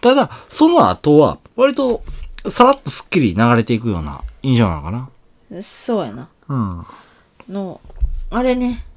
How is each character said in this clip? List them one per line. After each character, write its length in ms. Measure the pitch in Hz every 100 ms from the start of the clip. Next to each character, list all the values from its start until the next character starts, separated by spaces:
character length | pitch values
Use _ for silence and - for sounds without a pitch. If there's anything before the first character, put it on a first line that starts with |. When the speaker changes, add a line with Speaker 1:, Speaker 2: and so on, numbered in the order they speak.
Speaker 1:
た 140 | 240
だ、 160 | 269 214 - -
そ 200 | - 311
の 220 | 349 98
後 280 | 90 - 147
は、 200 | 135 - _
割 200 | - 269
と、 280 | 269 269 233 - - - - -
さ 160 | -
ら 60 | 208
っ 100 | 185
と 80 | -
す 120 | -
っ 40 | -
き 100 | 185
り 140 | 123
流 200 | 87 117
れ 100 | 120
て 100 | 113
い 60 | 117
く 100 | 113
よ 100 | 90
う 20 |
な 200 | 82 71 - -
印 140 | 139 123
象 120 | 107
な 80 | 78
の 60 |
か 80 | 76
な。 200 | 110 131 _ _ _ _ 175
Speaker 2:
そ 400 | 214 - - 220
う 40 | 139
や 60 |
な。 160 | 107 147 _ _
Speaker 1:
う 60 | 135
ん。 300 | 104 87 - - _ _ _ _ -
Speaker 2:
の、 300 | 190 190 - - - - - -
あ 120 | 214
れ 120 | 254
ね。 320 | 247 247 233 -